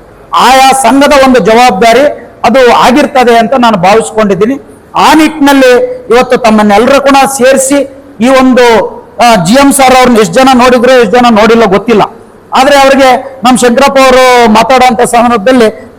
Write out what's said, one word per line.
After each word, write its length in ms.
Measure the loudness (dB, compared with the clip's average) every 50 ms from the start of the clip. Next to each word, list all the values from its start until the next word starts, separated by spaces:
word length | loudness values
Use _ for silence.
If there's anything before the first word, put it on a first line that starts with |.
| -20 -20 -20 -20 -12 -6 -4
ಆಯಾ 380 | -2 0 0 2 2 2 2 0
ಸಂಘದ 400 | 0 0 0 0 0 0 2 2 2 2
ಒಂದು 140 | 2 0 0
ಜವಾಬ್ದಾರಿ 640 | 0 0 0 2 2 0 0 0 0 0 2 2 0 -2 -4 -8 -14 -20 -10 -6 -4
ಅದು 260 | -2 0 2 2 2 2
ಆಗಿರ್ತದೆ 680 | 2 0 0 0 0 -2 -2 -2 -2 0 2 2 0
ಅಂತ 160 | 0 -2 -2
ನಾನು 220 | -2 0 0 -2 0
ಭಾವಿಸ್ಕೊಂಡಿದ್ದೀನಿ. 800 | 0 0 0 0 -2 -4 -4 -4 -2 -2 -2 -2 -2 -4 -4 -6 -10 -18 -20 -20 -20 -10 -6
ಆ 180 | -2 0 0 2
ನಿಟ್ಟಿನಲ್ಲಿ 580 | 2 0 0 -2 -2 0 0 2 2 2 2 2 0 0 -4 -6 -8 -6 -2
ಇವತ್ತು 260 | -2 -2 0 0 -2
ತಮ್ಮನ್ನೆಲ್ಲರೂ 640 | -2 0 0 0 0 0 0 0 0 0 0 0 0
ಕೂಡ 160 | 0 0 0 0 0 -2 -2
ಸೇರಿಸಿ 420 | -2 0 0 0 0 -2 -2 -2 -4 -4 -6 -10 -20 -20 -18 -8 -4
ಈ 80 | -2 0
ಒಂದು, 360 | 0 2 2 2 2 2 2 2 2 0 -2 -4 -8 -16 -20 -12 -6 -2 0
ಆ, 220 | 0 0 0 0
ಜಿ 100 | 0 0
ಎಂ 180 | 0 2 0 0
ಸರ್ 240 | 0 0 0 2
ಅವ್ರನ್ನ 220 | 2 2 2 0 0
ಎಷ್ಟು 160 | -2 -2 0
ಜನ 140 | 0 0 2 2
ನೋಡಿದ್ರು, 380 | 2 2 0 0 0 0 2 2
ಎಷ್ಟು 240 | 2 0 0 0
ಜನ 100 | 0 0 0
ನೋಡಿಲ್ಲ 340 | 0 0 0 2 2 0 0
ಗೊತ್ತಿಲ್ಲ, 380 | 0 -2 -2 -2 -2 -2 -2 -2 -4 -6 -14 -20 -20 -20 -20 -14 -6 -4
ಆದ್ರೆ 220 | -2 0 0 2 2
ಅವ್ರಿಗೆ 600 | 2 2 2 2 0 0 0 -2 -4 -8 -12 -6 -2
ನಮ್ 140 | -2 -2 0
ಶಂಕರಪ್ಪ 400 | 0 -2 0 0 0 0 0 0
ಅವರು 520 | 0 2 2 2 2 2 2 2 2 2
ಮಾತಾಡುವಂತ 500 | 2 0 0 0 0 0 2 0 0 -2
ಸಂದರ್ಭದಲ್ಲಿ 680 | -2 -2 -2 -2 0 0 -2 -2 -2 0 0 0 0 0 -2 -6 -14 -18 -8